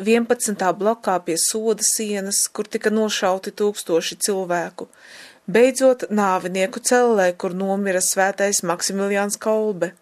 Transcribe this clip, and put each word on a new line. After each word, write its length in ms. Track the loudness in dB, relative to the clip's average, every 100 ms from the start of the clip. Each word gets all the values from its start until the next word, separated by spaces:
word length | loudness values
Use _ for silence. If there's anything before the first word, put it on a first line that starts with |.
vienpadsmitā 720 | 2 2 2 -2 -2 -2 0
blokā 460 | 0 0 -2 -2 -2
pie 160 | -2 -2
soda 480 | -2 -2 -2 0 0
sienas, 640 | -2 -4 -6 -4 -2 -4
kur 160 | -6 -6
tika 240 | -4 0
nošauti 640 | 0 0 0 0 -2 -4
tūkstoši 640 | -2 -2 -2 -2 -2 -2 -4 -4
cilvēku. 640 | -2 -2 -4 -4 -10 -16 _ -20 -20 -20 -16 0
Beidzot, 600 | 4 4 6 4 4 0
nāvinieku 720 | 0 2 0 -2 -2 -2 -2
cellē, 460 | 2 4 4 4 2 0
kur 140 | -4 -4
nomira 460 | -2 -2 0 0
svētais 540 | 0 2 0 2 0 0
Maksimiliāns 800 | -2 -2 -2 -2 0 0 -2 -2
Kolbe. 540 | 0 0 0 -2 -4 -6